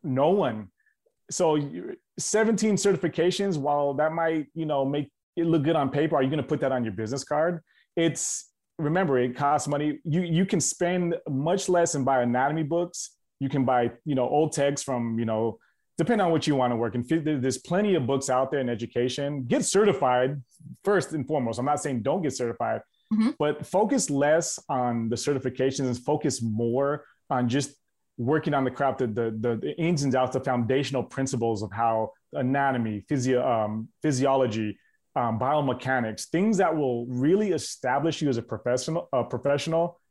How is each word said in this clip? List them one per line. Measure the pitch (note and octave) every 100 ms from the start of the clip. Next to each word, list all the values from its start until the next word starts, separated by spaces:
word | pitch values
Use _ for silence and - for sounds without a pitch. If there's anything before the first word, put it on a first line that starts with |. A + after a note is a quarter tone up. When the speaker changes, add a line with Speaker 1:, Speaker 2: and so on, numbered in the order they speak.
Speaker 1:
No | D#3+ B2+ D3
one. | G3+ D3 A2 G2+ _ _ _ _ _ _
So | - E3+ D3+
you, | C#3+ - A#2 - _ -
seventeen | - G#3 A3 G#3+ G#3+ F#3+
certifications, | G3+ F#3+ E3 - E3 F3+ G3+ D#3+
while | C#3 D3 C#3+ C#3
that | D#3
might, | E3 E3 D#3+ D3
you | D#3+ D#3
know, | C#3+ C3+
make | D3 C#3 _ _ -
it | E3
look | D#3+
good | C#3+ D#3+
on | C3+
paper, | C#3+ D#3 D3+
are |
you | C3+
gonna | D3+
put | C3+ D3+
that | C3+
on | C3
your | A#2
business | G2 A2 C3+
card? | - D3 E3 E3+ _ _ _ -
It's, | E3 E3 - - - _ _ -
remember, | D3+ E3+ F3+ C3
it | B2 B2
costs | C#3+ D3+ D3
money. | D3 D3+ C#3+
You, | E3+ D#3
you | F3 E3 F#3+
can | F#3
spend | - - F3 F3+ E3+ F3 -
much | C3+ D3+ F#3 F#3
less | F3 E3+ D3
and | C3+
buy | C3+
anatomy | A#2+ B2 C#3 D#3
books. | D3 E3+ F3 - - _ _ _
You | C3+
can | C#3+ B2+
buy, | B2+ A#2+ -
you | - C3+
know, | B2
old | D3 D#3
texts | D3+ C#3+ C#3+
from, | - B2 A#2 A2+
you | A2+
know, | A2 A2+ A2 _ _ _ -
depending | E3 A3+ F3+
on |
what | D#3+ D#3
you | C#3+
wanna | B2 A#2
work | A#2 B2
in. | A#2
There, | E3 D3+ D3+
there's | B2+ -
plenty | - F3 G#3
of | F3 B2
books | C3+ C3+
out | B2+ C3+
there | D3
in | B2
education. | A#2 A2+ A#2+ B2 B2 C#3+ D3 B2+
Get | C4+
certified | F#3+ G3 G#3 F#3+ C3 B2 C3 D3 - _ - -
first | - G3+ -
and | D#3 C3+
foremost. | D3+ A#2+ A2+
I'm | C3+
not | D3
saying | D3+ B2+
don't | G#2+ F3
get | D#3 -
certified, | A#2+ A#2 A2+ A2 - _ _
Speaker 2:
Mm-hmm. | G#3+ A3 D4+
Speaker 1:
but | D3+ D3 -
focus | F#3 G#3+ C4+ -
less | C#3 C#3+ D#3+ E3 - -
on | C3+ B2 A#2 A2+
the | A#2
certifications | - C#3 B2+ - C3 C3+ C3
and | B2
focus | - D3+ D3+ B2+
more | A#2 G#2+ A#2 B2 C#3 D3 - _ _
on | C3 B2
just | C3 C#3 - _ _ _ -
working | A#2+ D3+ D#3
on | C#3+ B2+
the |
craft, | B2 C#3 B2+
the, | B2
the, | A2 A2+ A2
the, | A#2+ A2+
the | C#3 D3
ins | E3 E3+
and | C#3
outs, | B2+ B2+
the | C3
foundational | C3+ B2 A2+ C3 C3 C3
principles | - - C3+ B2 A2+ G#2+
of | G#2
how | G#2 A#2 A2+ A2 - _
anatomy, | D3 B2+ C#3 C#3 B2+ A2+ G#2 -
physio-, | C#3+ B2+ B2 C3
um, | A2+ G#2+ G#2+ A2+ _
physiology, | D#3 C3 C3+ C3+ B2+ A2 G#2+ G2+ _ _ _ -
um, | A#2+ A2+
biomechanics, | B2+ D3+ C#3 B2 C3+ C3 A2+ G#2+ -
things | E3 G#3 G3
that | F#3 D#3+
will | C#3 A#2+ A#2+
really | B2 C#3 F#3+ G#3+
establish | D#3+ - - B2+ C3+ D#3+ D3+
you | D3+
as | A#2
a |
professional, | A2+ A2 - B2+ C#3+ E3 -
a | C3
professional. | A#2 B2 C#3 C#3+ D#3+ D#3+ F3 - _